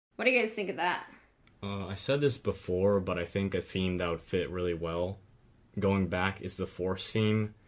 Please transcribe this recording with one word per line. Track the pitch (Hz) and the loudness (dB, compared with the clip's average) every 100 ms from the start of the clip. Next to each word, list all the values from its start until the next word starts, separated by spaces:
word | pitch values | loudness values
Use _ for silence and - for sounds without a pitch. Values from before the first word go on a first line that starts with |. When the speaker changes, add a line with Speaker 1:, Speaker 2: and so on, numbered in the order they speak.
| _ - | _ -2
Speaker 1:
what | |
do | 233 | 4
you | 247 | 4
guys | 220 | 4
think | 220 190 | 0 -4
of | - | 0
that? | 175 160 - - - _ _ _ | 0 -2 -6 -18 -20 _ _ _
Speaker 2:
Uh, | 101 101 92 | -6 -6 -6
I | |
said | 101 - 143 | -4 0 2
this | 143 - | 2 0
before, | - - - 90 98 101 | -2 -4 -2 2 4 4
but | 90 87 | 2 -2
I | |
think | 85 98 98 | -2 0 0
a | 92 | 0
theme | - 95 92 90 | -2 -2 0 0
that | 87 | -2
would | 85 | -4
fit | - 92 73 | -2 -2 0
really | 90 90 | -2 -2
well, | 85 82 85 90 98 - - - - _ - | -2 -2 -2 -2 -4 -14 -20 -20 -20 _ -2
going | 98 98 90 | 2 4 2
back, | 90 95 98 | 2 0 0
is | 95 - | -6 -6
the | 92 | -6
Force | - 92 92 - | -4 -2 -2 -2
theme, | 110 107 107 107 - | 0 2 2 -2 -8